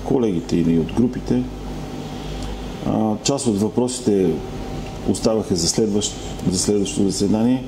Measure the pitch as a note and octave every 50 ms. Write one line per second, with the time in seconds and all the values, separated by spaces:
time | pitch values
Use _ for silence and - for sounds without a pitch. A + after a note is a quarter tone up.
0 | - - C#3 C3+ A#2 G#2+ F#2 E2 - - F#2 F2 D#2+ E2 E2 E2 D#2 - - -
1 | B2 B2 - - - - A#2+ B2 B2+ - - - - - - - - - - -
2 | - - - - - - - - - - - - - - - - - - G#2 G#2+
3 | A2 G#2+ G#2+ G2+ - - C#3 C3+ - A#2+ G#2 G2 G#2+ G#2 - A#2 B2 B2 B2+ -
4 | - A2+ G2+ G2 F#2 E2+ D#2 D2+ - - - - - - - - - - - -
5 | - - G2+ - - A#2 A2 A2 F#2+ - G2 E2+ E2 E2+ - - A2+ G#2 G2+ G#2
6 | - - - - - - - - - - F2+ F2+ - - G#2 G#2 G2 F#2+ - -
7 | G2+ G2 F2+ - G2+ F#2+ G2+ A2 A2+ B2 B2+ C3 B2+